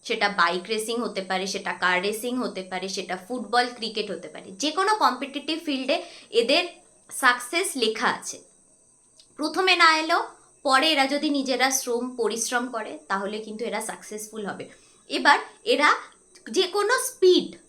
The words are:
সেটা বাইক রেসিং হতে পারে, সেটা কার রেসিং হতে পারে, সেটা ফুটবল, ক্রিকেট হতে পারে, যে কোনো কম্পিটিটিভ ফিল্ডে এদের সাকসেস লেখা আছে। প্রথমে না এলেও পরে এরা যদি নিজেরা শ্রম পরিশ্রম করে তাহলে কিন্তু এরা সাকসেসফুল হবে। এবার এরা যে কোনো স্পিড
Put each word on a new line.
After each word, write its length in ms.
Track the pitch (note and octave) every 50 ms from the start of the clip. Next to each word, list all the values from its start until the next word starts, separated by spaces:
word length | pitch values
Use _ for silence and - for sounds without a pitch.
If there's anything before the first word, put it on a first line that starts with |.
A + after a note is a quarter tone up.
| _
সেটা 240 | - A3+ A3 G#3+ G3+
বাইক 340 | F#3+ - E3+ F3 F3 F#3 F3+ -
রেসিং 320 | A3 G#3+ G#3+ - A#3 A#3+
হতে 220 | A#3 G3 - G3
পারে, 240 | F#3+ F#3+ F#3+ F#3 F#3+
সেটা 260 | G3 F#3+ F#3+ F#3 F3+
কার 300 | F3 - F3+ F3+ F3+ F3+
রেসিং 340 | F#3 G3+ G#3+ G#3+ A#3+ B3 B3
হতে 260 | B3+ B3 B3 - F#3+
পারে, 260 | F#3 F#3 F#3+ F3+ F#3 F#3+
সেটা 280 | F#3+ G3+ F3+ D#3+ F3 F#3 F#3+ -
ফুটবল, 380 | B3 B3 G#3+ - A#3+ A#3+ B3 B3 A#3+
ক্রিকেট 360 | - A3+ G#3 - A3 G3 -
হতে 180 | F3+ - - D3+
পারে, 220 | - - - G#3
যে 200 | F#3+ - C4+ D4+
কোনো 240 | D4+ F4 F#4+ G#4 A4
কম্পিটিটিভ 680 | G#4+ D#4 B3+ B3 B3+ D4 C4+ - C#4+ C4+ - D#4+ D#4 -
ফিল্ডে 380 | D4+ C#4 B3+ C4 B3+ D4+ F4 - - - - - _
এদের 340 | - A3+ A3+ A3+ C#4+ E4+ F4+ F4 - - _ _ _ _ _ _
সাকসেস 600 | - - C#4 B3+ B3 B3+ - - - E4+ G4 F#4 -
লেখা 320 | C4+ A3+ G#3+ A3 - B3 G#3
আছে। 300 | D3+ - - - - - - _ _ _ _ _ _ _ _ _ _ _ _ _ _ _ - _ _
প্রথমে 400 | - D4 D#4 D#4 E4+ F#4+ F#4+ F4+
না 220 | F4 E4+ E4 D#4+ D#4
এলেও 240 | D#4 D#4+ E4+ G4 G#4+ - - - _ _ _ _
পরে 280 | _ C#4+ C4 C4 C#4+ D#4+
এরা 140 | D#4 C#4 C4+
যদি 240 | C4+ C#4 D4 D4 D#4
নিজেরা 400 | C#4+ C#4+ C4 B3+ C4 A#3+ B3+ C4+
শ্রম 460 | C4 - - B3 A#3+ A#3+ B3 B3+ B3
পরিশ্রম 520 | - A3+ G#3 A3 A#3 A3+ - B3+ A#3+ B3 B3+
করে 300 | - A3 G#3+ A3 - - - _
তাহলে 300 | G3 G3 G3+ G3 G#3 G#3+
কিন্তু 260 | A3 G#3+ G#3+ A3 A#3+
এরা 160 | G#3+ F#3+ G#3+
সাকসেসফুল 680 | A3+ - - - - - A3 G#3+ G#3+ - - A3 G#3
হবে। 220 | F#3 D3 - - - - _ _ _ _ _ _ _
এবার 300 | - D#4 B3+ D#4 - F#4+ - - - _ _
এরা 300 | - B3+ C#4 G3 D#4+ B4 A#4+ - - - _ _ _ _ - _ -
যে 120 | A3 D#4
কোনো 360 | F#4+ F4+ - G#4 G#4 G#4 B4+ B4
স্পিড 580 | - - - - - F#4 F4+ - - - - - _